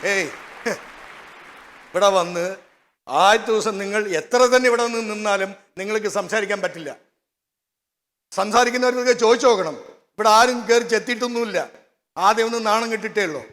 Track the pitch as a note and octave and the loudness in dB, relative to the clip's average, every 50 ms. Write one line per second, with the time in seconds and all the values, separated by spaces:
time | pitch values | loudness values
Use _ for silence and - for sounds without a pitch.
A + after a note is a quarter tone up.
0 | - F#3 G3+ G3 F3 C#3 - - - - - - - A#3 F#3 - - - - - | -2 -2 -2 -2 -2 -4 -8 -14 -20 -20 -20 -8 -6 -6 -6 -6 -10 -20 -20 -20
1 | - - - - - - - - - - - - - - - - - - - F3+ | -20 -20 -20 -20 -20 -20 -20 -20 -20 -20 -20 -20 -20 -20 -20 -20 -20 -6 -2 2
2 | G3+ G3+ G3 F#3 E3+ F3 F3 F3 E3+ F#3 F#3+ F#3 _ _ _ _ _ _ _ _ | 2 4 4 2 0 -2 -4 -6 -6 -6 -8 -10 _ _ _ _ _ _ _ _
3 | _ - B2+ D3 F3+ G3 G#3+ A3+ A3 A#3 A3 G#3+ - A3 G#3 F#3+ G3+ G3 G3+ G#3+ | _ -4 0 4 4 4 4 4 2 0 -2 0 0 -2 -4 -4 -6 -4 -4 -4
4 | G#3 G#3 F3+ D#3 D#3 - - B3 B3+ B3 B3 B3+ B3+ B3+ A#3 A#3 A#3+ A#3+ A#3 A3+ | -4 -2 -4 -6 -4 0 2 4 4 4 4 4 4 2 2 2 0 -2 -4 -6
5 | A3+ G#3+ G#3+ G#3+ G#3+ G#3+ G3+ G3 F#3+ F#3+ G3 - _ _ _ - F#3+ G3+ G#3+ A3 | -6 -6 -8 -6 -2 -2 -2 -2 -2 -6 -8 -18 _ _ _ -12 -8 -6 -6 -4
6 | G#3+ G3+ E3+ G3+ F#3+ - G3 A3 G3+ F#3+ G#3 G3 F#3 F3+ F3 E3+ D#3+ C#3+ B2 _ | -4 -4 -4 -4 -6 -2 -4 -4 -2 -2 -4 -4 -4 -8 -8 -8 -14 -16 -16 _
7 | _ _ _ _ _ _ _ _ _ _ _ _ _ _ _ _ _ _ _ _ | _ _ _ _ _ _ _ _ _ _ _ _ _ _ _ _ _ _ _ _
8 | _ _ _ _ _ _ - - G3 G#3+ A3 A#3+ B3 A#3+ A#3+ B3+ B3 B3 A#3+ B3+ | _ _ _ _ _ _ -4 -4 -4 0 2 2 2 2 0 0 0 0 0 0
9 | A#3+ B3+ B3 - A#3 A3 A#3+ A#3+ - B3+ A#3 F#3+ F3+ D#3+ C#3+ A2+ - - - _ | 0 0 0 2 4 2 2 4 4 2 4 2 0 -6 -6 -10 -16 -20 -20 _
10 | _ _ _ - G#3+ A3 G#3+ A3 A#3+ B3+ B3 A#3+ A3 F#3+ A#3 A#3+ A#3 A#3 A3+ G#3+ | _ _ _ 0 4 6 6 6 6 4 2 -2 0 2 2 2 2 0 -2 -2
11 | - B3 B3 A3 B3 A#3+ A#3+ A#3 A#3 G#3+ - F3+ C#3 - - - _ _ _ _ | -2 -4 -4 -4 -4 -4 -4 -4 -4 -2 -2 -4 -4 -6 -12 -20 _ _ _ _
12 | _ _ _ D#3 F3+ G3+ A3 A3 A3+ A3+ A#3 A#3 A3 A3 G#3 A3+ A#3 A3+ A3+ G#3+ | _ _ _ 2 2 2 4 4 0 0 -2 -2 0 0 0 0 0 -2 -6 -6
13 | F#3+ A3 E3 G#3 G3+ E3+ D3+ C3+ - - | -6 -4 -2 -2 -2 -2 -4 -8 -12 -14